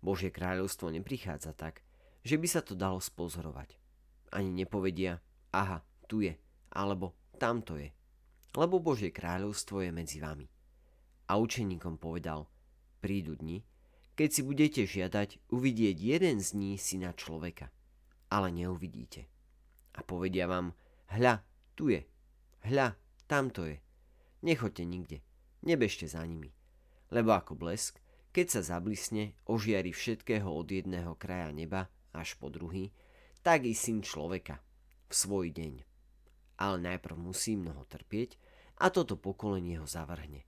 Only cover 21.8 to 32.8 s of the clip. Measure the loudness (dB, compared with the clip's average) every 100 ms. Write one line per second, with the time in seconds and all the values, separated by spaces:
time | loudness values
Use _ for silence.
21.8 | 2 2 0 -20 -20 _ _ -10 0 4
22.8 | 4 0 _ _ 0 2 2 0 -4 -6
23.8 | -12 _ -20 -20 _ _ 2 4 2 -2
24.8 | -4 -4 -6 -10 -14 _ _ _ 2 4
25.8 | 4 2 -6 -6 -6 -6 -10 -16 _ _
26.8 | _ -20 -2 2 6 6 4 -6 -4 -2
27.8 | -4 -6 -20 -20 -4 2 2 2 0 -2
28.8 | -2 -2 -2 -2 -2 -6 -2 0 4 2
29.8 | 2 -2 -4 -4 0 0 2 -2 0 -2
30.8 | -2 -2 -4 -6 -6 -4 -4 -4 -4 -2
31.8 | -4 -10 _ -10 -8 -8 -10 -8 -6 -6